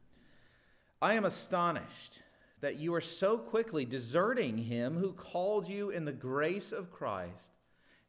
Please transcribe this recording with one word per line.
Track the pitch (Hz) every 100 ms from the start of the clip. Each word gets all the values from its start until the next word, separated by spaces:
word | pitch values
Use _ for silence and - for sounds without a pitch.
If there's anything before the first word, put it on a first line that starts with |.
| - - - - - _ _ _ _ -
"I | 170
am | 220 190
astonished | - - 180 175 143 - - - - - _ _ -
that | 143 -
you | 160 170
are |
so | 160 - 190 233
quickly | 226 226 226 156 123
deserting | 127 117 151 208 247 151 110
him | 117 117 120 165
who | 190
called | 175 - 175 190 214 175
you | 202 202
in | 170 147
the |
grace | 127 127 135 156 190 -
of | - 175
Christ | - 131 98 87 - - _ _ _ _ -